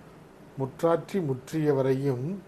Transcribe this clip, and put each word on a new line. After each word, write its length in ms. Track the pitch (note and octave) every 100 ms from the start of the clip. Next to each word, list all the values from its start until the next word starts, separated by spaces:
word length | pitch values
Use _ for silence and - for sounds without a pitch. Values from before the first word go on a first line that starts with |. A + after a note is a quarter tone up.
| - - - - - -
"முற்றாற்றி 640 | C3 - E3 E3 - G3
முற்றியவரையும் 1120 | D#3 B2 - D#3+ D3+ C3+ C3 C3 C#3 B2 C#3+ G3